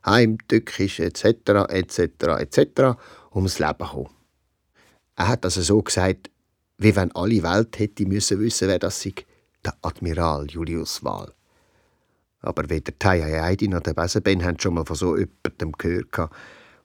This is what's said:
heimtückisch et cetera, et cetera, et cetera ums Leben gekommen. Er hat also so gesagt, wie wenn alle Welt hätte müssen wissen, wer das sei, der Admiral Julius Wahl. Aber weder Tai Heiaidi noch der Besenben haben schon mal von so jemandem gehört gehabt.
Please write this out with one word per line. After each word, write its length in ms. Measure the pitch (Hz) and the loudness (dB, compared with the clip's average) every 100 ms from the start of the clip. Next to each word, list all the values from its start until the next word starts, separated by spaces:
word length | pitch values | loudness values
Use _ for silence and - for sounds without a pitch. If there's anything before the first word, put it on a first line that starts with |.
| - | 2
heimtückisch 960 | 113 113 113 - 113 - - 98 - | 4 4 2 0 0 0 -2 -4 -2
et 160 | 85 - | -4 2
cetera, 500 | 110 113 - 101 - | 2 2 2 2 2
et 220 | 95 90 | -2 -2
cetera, 480 | - 85 - 82 78 | -2 -2 0 0 0
et 160 | - | 0
cetera 420 | - 151 - 135 123 - - - | 2 2 4 2 2 -8 -20 -8
ums 240 | 98 95 - | -2 -2 0
Leben 200 | 76 76 | -2 -2
gekommen. 320 | - 67 69 _ _ _ _ _ _ _ _ _ _ - | -8 -10 -12 _ _ _ _ _ _ _ _ _ _ -4
Er 100 | 104 | -2
hat 180 | 123 | 0
also 160 | 92 95 | -2 -2
so 200 | 85 104 | 2 2
gesagt, 480 | - - 92 92 - _ _ _ _ - | 2 0 0 0 -8 _ _ _ _ 2
wie 180 | 107 | 4
wenn 160 | 98 87 85 | 4 2 -2
alle 260 | 95 113 | 0 2
Welt 380 | 82 98 - - | 2 2 0 -2
hätte 260 | 107 - 95 | -6 -2 -2
müssen 320 | 98 - 101 | 0 0 0
wissen, 300 | 113 - 95 | 0 0 0
wer 100 | 92 | 0
das 240 | 95 - | -2 -4
sei, 120 | 98 - - _ _ _ | -8 -10 -14 _ _ _
der 100 | - - | -10 -6
Admiral 640 | 80 - 87 82 82 73 73 | -8 -6 -4 0 0 -2 -6
Julius 540 | 80 80 82 78 - | -8 -6 -6 -6 -6
Wahl. 300 | 58 50 50 _ _ _ _ _ _ _ _ _ _ _ | -6 -6 -10 _ _ _ _ _ _ _ _ _ _ _
Aber 280 | - - 73 | -6 -4 -2
weder 260 | 80 73 - | -4 -4 -2
Tai 240 | 98 90 | 2 2
Heiaidi 460 | 78 78 85 95 104 | 2 0 0 0 0
noch 140 | 87 | 0
der 140 | 85 | -2
Besenben 500 | 78 87 107 98 95 | -2 -2 0 2 2
haben 160 | 87 82 | 0 -2
schon 140 | 98 | -2
mal 100 | 85 | -2
von 100 | 78 | -4
so 220 | 76 90 78 | -2 0 0
jemandem 560 | - _ - - 78 | -2 _ -10 -6 -8
gehört 400 | 73 85 87 - | -4 -4 -4 -4
gehabt. 240 | - 76 - - - - _ | -6 -6 -8 -20 -20 -20 _